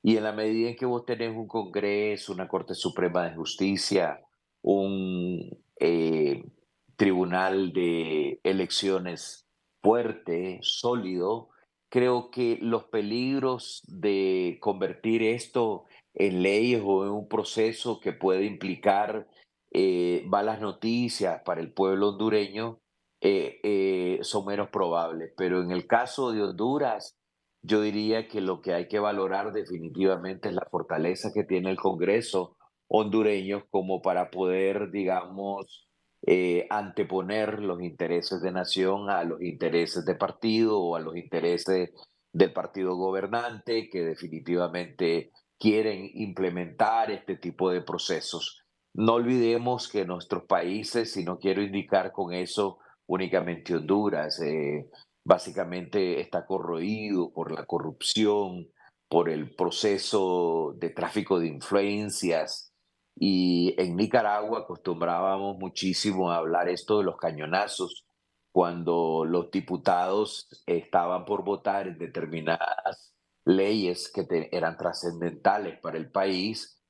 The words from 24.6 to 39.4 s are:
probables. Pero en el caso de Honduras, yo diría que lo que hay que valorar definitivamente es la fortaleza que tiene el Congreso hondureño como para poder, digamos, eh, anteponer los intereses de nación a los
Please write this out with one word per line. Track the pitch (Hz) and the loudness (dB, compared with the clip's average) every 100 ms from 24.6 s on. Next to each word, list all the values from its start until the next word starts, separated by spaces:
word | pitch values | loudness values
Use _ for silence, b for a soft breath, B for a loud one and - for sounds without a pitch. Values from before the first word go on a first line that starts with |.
| 98 | -2
probables. | 98 90 85 82 82 80 - | -2 0 0 -2 -6 -10 -2
Pero | 92 90 | 0 0
en | 87 | 0
el | 90 87 | -4 2
caso | 117 123 - 127 | 0 0 -2 -2
de | 110 | 0
Honduras, | 98 90 117 143 135 104 - _ _ _ _ _ - | -2 -2 -2 0 -2 -2 -8 _ _ _ _ _ 0
yo | 107 | 2
diría | 104 104 107 110 110 | 2 0 0 0 -2
que | 107 | -4
lo | 92 90 | -2 -2
que | 95 | -2
hay | 87 85 | -2 -2
que | 104 | -2
valorar | 104 101 95 95 104 | 0 0 0 -2 -2
definitivamente | 104 95 90 82 87 95 90 92 95 104 | -6 -6 -8 -8 2 2 2 -4 -6 -4
es | |
la | 92 - | -4 -4
fortaleza | 87 - 78 85 95 107 | -6 -2 -2 0 -2 -2
que | 104 | -2
tiene | - 92 92 | 0 0 0
el | 95 | 0
Congreso | 98 82 87 107 113 95 90 b b _ _ | 0 0 2 2 2 -2 -4 b b _ _
hondureño | 104 107 110 107 101 95 101 - | 2 4 4 4 2 -2 -6 -2
como | 101 92 92 | -2 0 -2
para | 95 90 87 | 0 0 0
poder, | 90 92 92 95 101 101 | 0 0 2 2 0 -4
digamos, | 98 92 92 90 95 98 98 95 - _ _ _ _ - | -2 0 0 -4 -8 -6 -6 -10 -18 _ _ _ _ 2
eh, | 92 90 87 - | 4 4 0 0
anteponer | 107 101 98 98 95 90 107 107 107 | -4 -4 -4 -2 -2 -2 -2 -2 -2
los | 104 87 | -4 -4
intereses | 90 76 82 87 - 92 | -6 -4 0 0 0 -4
de | 92 | -2
nación | 92 90 95 92 98 101 | -2 -2 2 2 0 0
a | 95 | -2
los | 85 80 | -2 -4